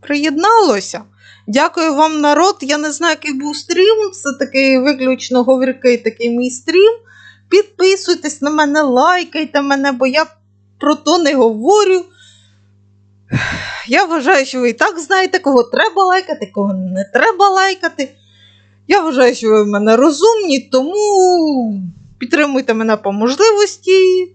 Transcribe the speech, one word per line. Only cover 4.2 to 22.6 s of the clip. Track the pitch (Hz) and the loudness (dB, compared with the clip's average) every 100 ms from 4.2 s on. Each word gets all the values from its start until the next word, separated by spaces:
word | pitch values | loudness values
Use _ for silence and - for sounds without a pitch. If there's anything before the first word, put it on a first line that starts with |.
| 285 | -10
такий | 269 262 269 269 262 | -6 -4 0 2 2
виключно | 262 269 262 254 - 247 | 0 0 -2 -2 -2 -2
говіркий | 247 262 262 254 254 240 | 2 2 0 0 0 0
такий | 226 - 240 | -2 -4 -4
мій | 233 247 | -2 -4
стрім. | 247 - 339 415 466 _ - - _ _ | -6 -8 -6 -6 -8 _ -20 -20 _ _
Підписуйтесь | 370 415 - 370 381 370 339 302 - | -2 -2 -2 -2 0 -4 -4 -6 -6
на | 277 | -4
мене, | 302 294 294 | -2 0 0
лайкайте | 294 247 302 359 339 311 302 285 | 0 2 2 0 -4 -8 -4 -4
мене, | 277 277 277 | -2 -2 -2
бо | 254 262 | -2 -2
я | 277 311 _ _ _ _ _ | 0 -4 _ _ _ _ _
про | 285 | -2
то | 302 - 349 | -2 0 0
не | 302 | 2
говорю. | 277 233 214 247 415 403 370 349 _ - _ _ _ _ _ _ _ _ _ _ - - - - - - | 2 0 0 2 2 4 0 -2 _ -20 _ _ _ _ _ _ _ _ _ _ -6 -4 -8 -10 -14 -2
Я | 269 | 0
вважаю, | 381 330 262 370 269 | 0 -2 2 2 0
що | 254 | -2
ви | 240 | -2
і | |
так | 226 349 330 | 0 -2 -2
знаєте, | 320 381 370 370 | -2 0 0 -2
кого | 277 262 | 2 2
треба | 240 - 440 392 | 2 0 0 2
лайкати, | 381 370 370 311 196 | 2 0 -2 -8 -8
кого | 208 202 | -6 -4
не | 190 185 185 196 | -4 -6 -6 -4
треба | 247 359 381 403 | 0 0 2 2
лайкати. | 381 381 381 339 320 269 _ _ _ _ _ _ _ _ | 2 0 -2 -6 -6 -10 _ _ _ _ _ _ _ _
Я | 403 | 0
вважаю, | 320 262 247 | 0 2 2
що | 247 226 | 2 2
ви | 214 | 2
в | 208 | 2
мене | 202 214 226 | 0 2 4
розумні, | 294 285 392 453 381 277 | 4 4 2 2 0 -2
тому | - 262 277 403 415 392 370 359 320 277 233 202 180 - - - | 0 -2 -2 -2 0 4 4 4 2 0 -4 -6 -10 -14 -20 -14
підтримуйте | 247 277 294 269 | -4 0 0 -2